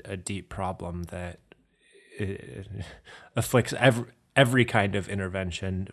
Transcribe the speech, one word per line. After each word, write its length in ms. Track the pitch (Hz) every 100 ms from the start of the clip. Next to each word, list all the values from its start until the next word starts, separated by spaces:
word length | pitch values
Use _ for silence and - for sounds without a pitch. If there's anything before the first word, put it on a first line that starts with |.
a 120 | 101 98
deep 320 | - 98 -
problem 560 | - 92 90 87 87
that, 340 | 85 90 87 82 _ - _ _ _ _ _ -
uh, 640 | 98 98 - - 101 98 - - - - - -
afflicts 360 | - 123 -
every, 320 | - 127 117 - _ _
every 300 | - 131 127
kind 320 | 117 113 98 98
of 120 | 90
intervention, 800 | 98 95 95 92 82 95 92 95